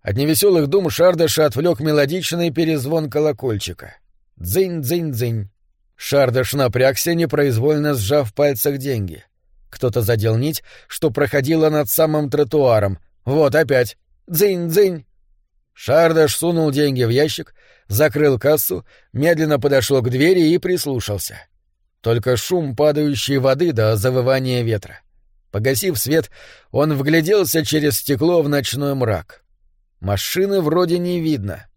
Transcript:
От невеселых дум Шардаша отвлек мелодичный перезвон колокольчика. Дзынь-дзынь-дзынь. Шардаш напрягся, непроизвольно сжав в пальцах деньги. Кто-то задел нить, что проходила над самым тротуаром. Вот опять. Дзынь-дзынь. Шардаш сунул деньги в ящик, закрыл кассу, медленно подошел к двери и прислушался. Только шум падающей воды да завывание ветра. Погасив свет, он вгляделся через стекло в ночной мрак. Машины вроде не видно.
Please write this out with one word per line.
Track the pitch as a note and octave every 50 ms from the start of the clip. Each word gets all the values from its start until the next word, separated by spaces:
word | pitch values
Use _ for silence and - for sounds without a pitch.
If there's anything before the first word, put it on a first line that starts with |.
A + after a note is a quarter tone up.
От | _ - G2+
невеселых | A2 C#3 D3+ D#3+ D3+ - G#3 F#3+ E3 D3 C#3
дум | D3 G3+ F#3+ D#3+
Шардаша | - - E3 F3+ F3+ D#3+ E3 D3+ - - D#3
отвлек | D3 - C3 D3+ F3 E3+ -
мелодичный | D3 D#3+ D3+ D3 C#3+ C3+ D#3+ F#3 E3+ - E3 E3+ E3+ E3+ C3+
перезвон | C#3 E3 D#3+ D#3+ D3 B2 C3+ D#3+ E3 D#3 C#3+
колокольчика. | - D3+ D3+ D#3 C#3+ A2+ - C3 A2 G2+ - - F2+ _ - - - _ _ _ _ _ _ _ _ _
Дзынь-дзынь-дзынь. | E2 F2 F#2+ F3+ F#3+ F#3 F3 E3 C#3+ B2 E3 F3 E3 D#3 C3+ G#2+ B2 A#2+ A#2 A2+ G2+ G2 _ _ _ _ _ _ _ _ _
Шардаш | _ - - - C#3+ C#3 B2+ A#2 C3 B2+ - -
напрягся, | C#3+ C3+ B2 - B2 B2+ C3+ C3+ - - E3+ E3+
непроизвольно | E3+ E3+ D#3+ - D3 C#3+ C#3+ B2 A2 A#2+ D3 D3+ D3+ D3 D3+ D3
сжав | B2+ G2+ F#2+ C#3+ D3 C#3 A2
в | _
пальцах | - C#3+ D3 C#3 A2+ - D3 C#3 C#3
деньги. | C3 C#3 C3+ A2+ G2+ F2+ D#2+ - - _ _ _ _ _ _ _ _ _
Кто-то | - - - B2 A2 B2 A2+
задел | G2 A#2+ A2 G2+ A2+ A2+
нить, | A2+ B2+ D3+ E3 - - - - - -
что | _ - - - D#3
проходила | A#2 - D3 C3+ - C#3+ C3+ B2+ E3 D#3+ D#3 D#3
над | D3+ D3+ D3 -
самым | - - D#3+ D#3 D#3 D3+ D3+ C#3
тротуаром. | A#2+ C#3+ D3 - - D3+ C#3 B2+ A2+ G#2+ G2+ G2 G2 - _ _ _ _ _
Вот | - C3+ D#3 D#3+ C#3 A#2+
опять. | D3+ D#3+ A#2 C#3 B2+ B2 A#2 - _ _ _ _ _ _ -
Дзынь-дзынь. | F3+ D#3 G3+ G#3 G3 F3+ F3 E3+ D#3+ F#3+ G#3 F#3+ F3+ D#3+ B2 _ _ _ _ _ _ _ _ _ _ _ _ _ _
Шардаш | _ - - B2+ D#3 E3+ E3 E3 D#3+ D#3 C#3+ -
сунул | - D#3 E3+ F3 E3 D#3+ D3+
деньги | C3+ C#3 D3 C#3+ C3+ B2 B2
в | A2+
ящик, | A#2 C3 D3 D#3 - - - - - _ _ _ _ _ _ _
закрыл | G2+ G#2 D3 D3+ - D3 D3+ D3 C3+ A2+
кассу, | - C#3 D3+ D3+ - - F3+ F3+ - - _ _ _ _ _
медленно | - C#3+ E3 E3+ D#3 D#3+ D#3 D3+ C3+
подошел | A2 C#3+ C#3 C3+ A#2 - C#3+ C3+
к | A#2+ B2+
двери | B2 B2+ C#3 E3+ F#3+ F#3 E3 D#3
и | E3 F3+
прислушался. | - F#3 F3+ F3+ - D3 C3+ A#2+ G#2 - G#2 F#2+ - - - - - _ _ _ _ _ _ _ _ _ _ _
Только | _ A2+ A#2 A#2+ G#2+ B2+ B2+
шум | A2+ - - F3+ F3+ D#3+ C#3 B2+
падающей | A2 D3 D3+ D3 D3 D3+ D3 C#3+ A#2 - - C#3 C3+
воды | B2+ C3+ C3 C3+ F3 F3 C#3+
да | A2 A2 G#2+ A2+
завывание | G#2+ G2 C3 B2+ B2+ B2 B2+ C3 C3 C3 B2+ B2+ B2 A#2+
ветра. | A2+ A2+ G2+ - - - - _ _ _ _ _ _ _ _ _ _
Погасив | - G2+ A2 B2+ C3+ A2+ - F#3+ E3 A#2+
свет, | - B2+ D3 D#3+ - - - - - - - - _ _
он | - C3 C#3+ D#3 D#3
вгляделся | C3+ C#3 C#3+ D#3 E3 D#3 D#3+ G#3 G#3 F#3+ - - E3 D3+
через | - D3+ D#3 D3 D3 C3 -
стекло | - - C#3+ A2+ D3 E3+ F3+ E3+ D#3
в | C#3+
ночной | D3 C#3+ C3+ - - B2+ C#3+ C#3+ C#3
мрак. | C3+ B2+ A2 G#2 F2 - _ - _ _ _ _ _ _ _ _ _ _ _ _ _
Машины | - F#2+ G2+ G2 - - - F3+ F#3+ G3 G3 G3
вроде | E3+ D3+ D#3 F3 F3+ E3+ E3+ F3
не | F3 F3+ F3+ F3
видно. | D#3+ D#3 D#3 C3 G2 G2+ E2 - - - _